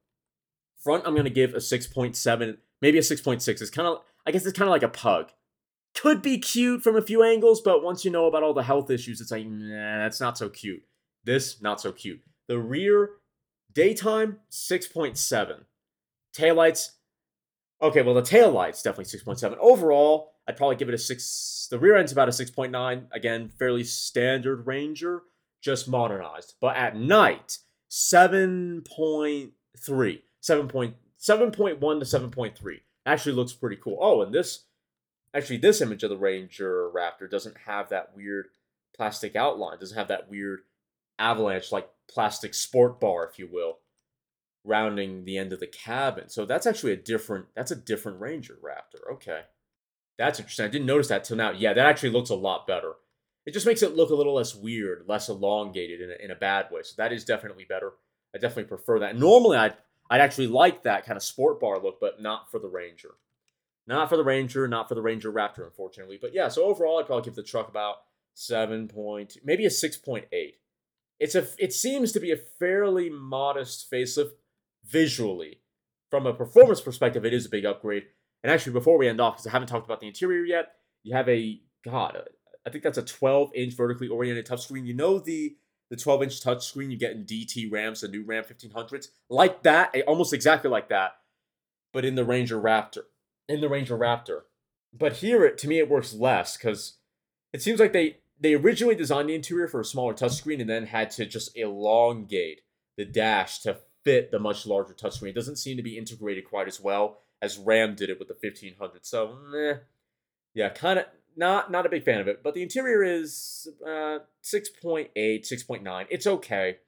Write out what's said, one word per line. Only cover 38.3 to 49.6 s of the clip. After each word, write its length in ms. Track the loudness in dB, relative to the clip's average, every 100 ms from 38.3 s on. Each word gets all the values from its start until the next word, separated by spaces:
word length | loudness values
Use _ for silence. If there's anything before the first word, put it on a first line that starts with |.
| -8 -10 _ _ _ _
plastic 400 | -6 -6 -6 -6
outline, 440 | 0 0 0 -8 -10
doesn't 180 | -12 -8
have 120 | -4
that 200 | -4 -6
weird 320 | -10 -10 -10 _ _ _ _ _ -2
avalanche, 540 | 0 2 0 -2 -4
like, 160 | -6 -6 _ _
plastic 420 | -2 -2 -2 -8
sport 460 | -8 0 4 4 4
bar, 240 | -2 0
if 140 | -4 -10
you 100 | -12
will, 280 | -6 -6 -8 _ _ _ _ _ _ _ _
rounding 600 | -2 0 0 -2 -6 -8
the 140 | -8 -6
end 140 | -6
of 80 | -8
the 60 | -12
cabin. 600 | -14 -8 -4 -4 -4 -12
So 160 | -8
that's 220 | -4 -2 0
actually 260 | -2 -2
a 40 | -4
different, 500 | -4 -6 -4 -10 -10
that's 160 | -10 -8
a 60 | -8
different 440 | -6 -8 -8 -12
Ranger 380 | -12 -12 -14 -18
Raptor. 500 | -16 -16 -18 -18 -14
Okay. 280 | -14 -10 -12 -12 _